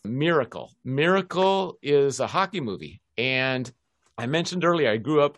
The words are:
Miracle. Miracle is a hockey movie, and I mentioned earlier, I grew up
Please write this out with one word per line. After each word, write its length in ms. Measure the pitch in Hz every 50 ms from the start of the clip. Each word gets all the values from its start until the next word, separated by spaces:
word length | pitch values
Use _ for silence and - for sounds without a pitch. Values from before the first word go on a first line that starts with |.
| -
Miracle. 720 | 104 123 135 151 170 170 151 117 - - 82 - - _ _ -
Miracle 920 | 127 131 139 156 175 190 196 185 185 165 175 190 190 196 190 190 170 - -
is 380 | - 143 143 143 139 139 127 -
a 80 | 127 104
hockey 320 | 131 175 190 185 208 180
movie, 400 | 139 110 95 80 76 73 85 - _ _ - -
and 540 | 120 131 131 131 131 131 131 127 123 123 - _ _ _ _ _ _ _ - -
I 80 | 113
mentioned 400 | 123 151 170 165 - 180 180 156
earlier, 240 | 175 170 165 143 113
I 60 | 107 113
grew 240 | 110 139 156 147
up 160 | 143 147 -